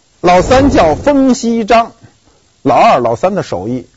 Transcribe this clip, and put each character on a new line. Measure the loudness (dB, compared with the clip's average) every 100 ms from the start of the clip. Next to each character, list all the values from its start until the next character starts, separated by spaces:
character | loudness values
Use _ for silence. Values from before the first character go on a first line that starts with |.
| _ _
老 | 0 2
三 | 2 2 2
叫 | 2 0 0
封 | 0 0 0 0
希 | -2 -4 0
章。 | 0 0 -8 _ _ _ _ _ _
老 | -2 2
二、 | 2 2
老 | 0 -2
三 | -4 -4
的 |
手 | -6 -8 -8
艺， | -10 -12